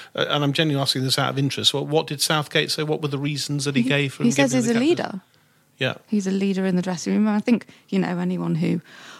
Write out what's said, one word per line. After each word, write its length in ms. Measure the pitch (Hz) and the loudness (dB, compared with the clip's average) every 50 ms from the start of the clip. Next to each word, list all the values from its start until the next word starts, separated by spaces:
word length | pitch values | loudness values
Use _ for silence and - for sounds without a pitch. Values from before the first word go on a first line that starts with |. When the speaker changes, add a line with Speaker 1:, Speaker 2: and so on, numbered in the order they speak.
| - - - | -16 -10 -4
Speaker 1:
uh, 80 | - 143 - | -4 -2 0
and 120 | 147 147 147 | 2 2 2
I'm 120 | 143 135 | 2 2
genuinely 260 | - 165 156 143 139 139 | 2 2 2 2 0 0
asking 200 | - - 135 131 | 0 0 0 0
this 140 | 135 - - | 0 0 0
out 100 | 135 127 | 0 0
of 100 | 127 135 | 0 0
interest. 360 | 139 135 - - 107 - - | 0 0 0 2 0 0 0
What, 120 | 139 147 | 0 -2
what 200 | 143 147 160 156 | 0 0 0 0
did 160 | - 156 139 - | 0 -4 -2 0
Southgate 480 | - 165 156 143 - - 165 147 139 | 0 2 0 0 0 0 0 0 0
say? 120 | - - 156 | -2 -4 -2
What 200 | 151 156 151 160 | -2 -2 -2 -2
were 60 | 147 | -4
the 100 | 139 139 | -4 -2
reasons 480 | 143 143 151 135 127 - 143 143 135 | -2 -2 -2 -4 -4 -2 -2 -2 -2
that 100 | 143 135 | 0 2
he 60 | 131 117 | 2 2
Speaker 2:
He, 60 | 131 | 2
Speaker 1:
gave 240 | 143 143 143 135 - | 2 2 0 0 -2
for 80 | - 147 | 0 0
Speaker 2:
he 80 | 240 | 2
Speaker 1:
him 20 | - | 4
Speaker 2:
says 200 | - 277 262 247 | 4 2 4 4
Speaker 1:
giving 100 | 254 240 | 2 2
Speaker 2:
he's 20 | |
Speaker 1:
the 40 | 226 | 2
Speaker 2:
a 260 | 233 226 254 311 349 | 2 2 4 2 2
Speaker 1:
captain? 140 | - - - - | 0 0 -6 -6
Speaker 2:
leader. 80 | 190 - _ _ _ _ _ _ _ _ _ _ | -8 -12 _ _ _ _ _ _ _ _ _ _
Speaker 1:
Yeah. 180 | - 135 127 - - _ | -4 -4 -4 -4 -6 _
Speaker 2:
He's 200 | - - 208 190 | -2 -2 -2 0
a 40 | 190 | 0
leader 340 | 190 196 196 196 190 185 190 | 0 0 0 0 0 0 0
in 120 | 190 180 | 0 0
the 60 | 180 175 | 0 0
dressing 300 | 185 180 165 - 196 190 | -2 -4 -4 -2 0 0
room. 160 | 202 214 214 | 2 2 2
I 120 | 208 214 | 2 0
think, 260 | 208 - 240 - - - - - _ - | 2 2 0 0 -2 -6 -20 -20 _ -4
you 80 | - 196 | -2 0
know, 200 | 175 170 180 175 | 0 0 -2 -2
anyone 360 | 175 180 185 170 170 170 170 | -2 -2 -2 -2 -2 -2 0
who 260 | 156 170 170 175 175 - - - - - - - - | 0 0 0 0 -2 -4 -8 -20 -20 -20 -20 -20 -20